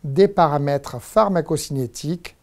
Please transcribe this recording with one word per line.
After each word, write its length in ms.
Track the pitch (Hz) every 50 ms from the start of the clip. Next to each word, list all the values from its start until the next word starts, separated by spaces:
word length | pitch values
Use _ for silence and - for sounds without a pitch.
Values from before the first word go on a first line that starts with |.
| -
des 240 | 143 135 170 196
paramètres 720 | 196 202 196 170 147 147 147 143 143 151 143 - - - 120
pharmacocinétiques 1400 | - - - 214 220 202 190 170 147 - 160 143 - - 143 135 127 117 - - - 147 175 175 - - _ _